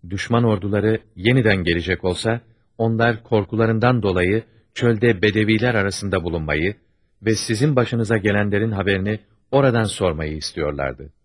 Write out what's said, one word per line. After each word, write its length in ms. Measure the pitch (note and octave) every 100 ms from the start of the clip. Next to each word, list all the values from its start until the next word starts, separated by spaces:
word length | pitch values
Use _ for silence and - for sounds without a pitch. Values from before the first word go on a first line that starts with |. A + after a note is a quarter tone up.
| F2
Düşman 340 | G2 - A#2
orduları 580 | A#2 G#2 G2 G#2 G#2+ A2 _ -
yeniden 480 | G2 C3 A2 F#2+
gelecek 400 | E2 E2+ E2+ F2+
olsa, 380 | F#2 F2 A2 A#2+ _ _ _ -
onlar 460 | A2+ A2+ A#2 A2+
korkularından 800 | - A2 F#2+ A2 A2+ A2+ B2 B2
dolayı 400 | G2+ F2+ F2+ A2 - _ _
çölde 480 | - B2 A2 A#2 G2
bedeviler 540 | G#2 G#2 G#2+ A2 B2 A2+
arasında 480 | G2 - G2+ F#2
bulunmayı 520 | E2+ E2+ D2+ D2+ F2 G#2+ _ _ _ _
ve 140 | G2+ G#2+
sizin 400 | - G#2+ D3 C3
başınıza 420 | A#2 A#2 G#2+ A2+
gelenlerin 540 | G#2 G2+ G#2 G2+ A2+
haberini 480 | G2+ G2 G2 G2 G#2+ _ _ _
oradan 320 | C3+ C#3 A#2
sormayı 540 | G#2+ - F#2+ D#2 D#2 D#2
istiyorlardı. 760 | - F2 D2+ C#2+ C#2 C2 D2 _